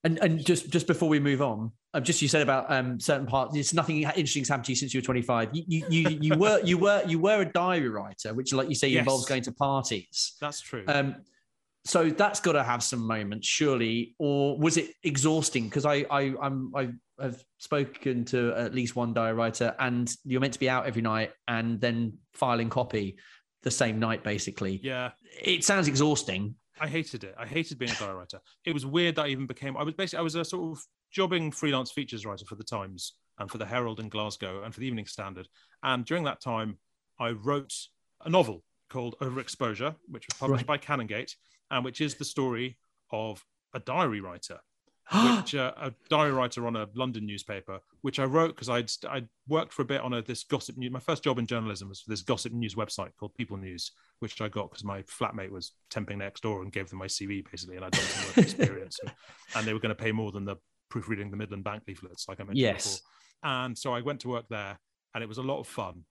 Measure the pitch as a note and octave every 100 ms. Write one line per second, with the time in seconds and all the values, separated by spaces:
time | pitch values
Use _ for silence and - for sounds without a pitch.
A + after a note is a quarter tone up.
0 | E3 E3 F3 D#3+ C#3+ F3 - F3 - E3
1 | E3 D3+ C#3+ C3+ C#3 G#2+ A2+ - _ D#3+
2 | C3 E3 C#3+ D#3 C#3+ C3+ - C3+ B2+ A#2+
3 | - C#3+ C3 C3+ B2 D3+ C#3+ E3 D#3 D3+
4 | D3+ F#3+ D3 D3 C3 C#3 A#2+ B2+ C#3 C3
5 | B2 B2 A#2+ A#2+ A2+ D#3 E3+ D#3+ D#3 E3
6 | D#3+ D#3 D3+ D#3 G#3 G#3+ F3+ F3 G3 G3+
7 | F3 E3 F#3 G#3+ F3+ E3+ F3+ F3+ C3 G#2+
8 | G2+ G2 A2 A2+ B2+ C3+ C3 C3 C#3 D3+
9 | C3+ C3+ - C3 B2+ - C#3 C#3 B2+ G#2+
10 | F2+ - - - D3 C#3+ - B2 G2 C#3+
11 | C#3 - - _ _ _ _ _ - F3+
12 | E3 D#3 G3+ G3+ F3+ D3+ A#2 A#2+ A#2 B2
13 | A2+ A2+ G2+ G#2+ - - D3+ C3 A2+ A2+
14 | A#2 _ D3 C#3+ C#3 C#3 D#3 D#3+ D#3+ -
15 | F3 C#3 D3 D#3 D3 C3+ A2+ C#3+ D3 C#3+
16 | C#3+ C#3 C#3 C3+ C#3+ C3+ C3 C#3 C3 A#2+
17 | _ - C3+ A#2+ _ _ - D3 C#3+ -
18 | C#3 B2 A#2 B2+ A#2+ A#2 A#2 B2+ A#2+ B2
19 | A#2+ A#2 A2+ A2+ A2+ A2 A#2+ - C3 A#2+
20 | A#2+ - C#3+ B2+ C#3 A#2 C3 B2+ C3+ A#2
21 | A2+ A2 G#2+ - - A#2 A#2 A2+ A#2+ A#2
22 | A#2 - _ - C3 A#2 A2+ B2+ B2 A2
23 | G2+ F#2+ - - _ _ - - A#2+ A2
24 | A2+ A2 G#2+ G#2 - G2+ G2 F#2+ C3 B2+
25 | B2 - _ - - F3 - G3+ D3+ C3+
26 | D3+ C#3+ - F#2 G#2+ A#2 _ - D#3 D#3+
27 | D#3 A#2+ G2 F#2+ A#2 D3 D#3+ B2+ B2 A#2
28 | G#2 F#2+ F2+ - _ _ - D3+ C3+ D#3
29 | F3 D#3 D3 C3+ C3+ C3 C#3 C3 C#3+ E3
30 | F#3+ - E3 D#3+ D#3+ F#3 E3 D#3 - _
31 | _ - F#3+ F3 D#3+ - D3+ C3+ B2+ -
32 | C3 A2+ G#2 G2 G#2 G#2 A2 A2 F#2+ F#2
33 | - _ _ _ G2 A2 G#2 B2 A#2+ A2
34 | A2 G#2+ G#2+ - G2 F#2+ G#2+ A2+ C3 A#2
35 | G#2 - G2 F2+ F#2 _ _ _ C3+ B2+
36 | A#2 E3+ D3 - B2+ A2+ A2 G2+ _ _
37 | _ _ A#2 A#2 G#2+ C#3+ C3+ - - _
38 | _ _ E3 F3+ B2+ F2+ _ _ _ C3
39 | A#2+ - C3+ B2+ A#2+ - B2 G#2 C#3 D#3+
40 | - A#2 - - C3+ C3+ A#2+ C#3+ - C#3+
41 | A2 G#2 C3 - _ _ _ C3 B2+ B2
42 | D3+ - - - C3 A#2 B2+ B2 _ _
43 | _ A2 A2 G#2 _ _ _ B2+ - C#3+
44 | E3 G#2+ F#2+ F2 - - _ _ _ _
45 | - F#3+ A#3+ A#3 D#3+ C#3+ B2+ - C#3+ A#2
46 | _ D#3 D3+ C3 B2 - A#2 A#2 G#2 A2
47 | B2+ A2+ G#2 G2+ - G2 - F#2+ _ _
48 | C3+ C#3 C3+ D3 E3 - A#2 A#2+ A2+ -
49 | - C3+ A#2 _ - D3+ D#3+ - B2+ C#3
50 | B2 A#2+ A2 A#2 - C#3+ - B2+ B2 C3
51 | - D#3+ - B2 A#2 A#2 A2 G2 G2 F#2+
52 | - G#2 F2+ B2 A#2 A#2+ A2+ F#2+ G#2 -
53 | F#2 _ G#2 - A#2+ G2 F#2+ F2 - _
54 | _ _ A2 - G#2+ G#2 F#2+ - G2+ G2
55 | G2 - A2 A2 F#2+ G2 - _ _ -
56 | G2+ G2+ G2 - A2+ G2+ F#2+ G2 F#2 F#2+
57 | F#2+ - G2 G2+ - E2+ F#2 F#2 F#2 -
58 | - - - - - - G#3 G2 F#2+ -
59 | - - - - - A2+ A2 A2 A2 G#2
60 | A2+ A2 G#2+ G2+ G2 G2 _ _ _ B2
61 | G#2 G#2+ G2+ G#2 G#2+ G2+ G2 G#2+ - F#2
62 | F#2 F2 - F#2+ G2 A#2 A#2+ F#2+ G#2+ F#2+
63 | _ _ _ _ D3+ C3 B2+ A2+ C#3 A#2+
64 | B2 C#3+ C3 A#2+ A#2 A2 G2 G#2 _ _
65 | _ A#2 A2+ A2 C3 C#3+ B2+ - G2 F2
66 | D#2+